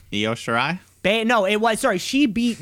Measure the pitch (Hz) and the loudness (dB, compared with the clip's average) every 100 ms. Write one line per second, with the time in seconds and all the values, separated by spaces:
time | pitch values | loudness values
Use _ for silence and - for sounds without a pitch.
0 | - 104 107 113 - 117 139 180 - _ | -8 -2 -2 -2 -2 0 0 -4 -10 _
1 | 190 226 226 240 190 214 226 214 262 185 | 0 0 2 2 2 2 0 0 0 -2
2 | - 262 285 208 240 220 | -2 0 0 0 -2 -4